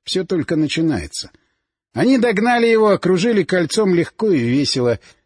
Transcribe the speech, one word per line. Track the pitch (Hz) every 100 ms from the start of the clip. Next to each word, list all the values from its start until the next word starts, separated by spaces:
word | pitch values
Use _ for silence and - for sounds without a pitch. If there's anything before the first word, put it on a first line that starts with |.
Всё | - 190
только | 175 185 - 160
начинается. | 151 - 165 110 76 - - _ _ _ _ _ _
Они | - 226 262
догнали | 240 208 233 240 233
его, | 226 214
окружили | 190 175 185 226 214
кольцом | 170 185 170 220 208
легко | 170 160 - 220
и | 156
весело — | 120 135 135 131 123 110 - _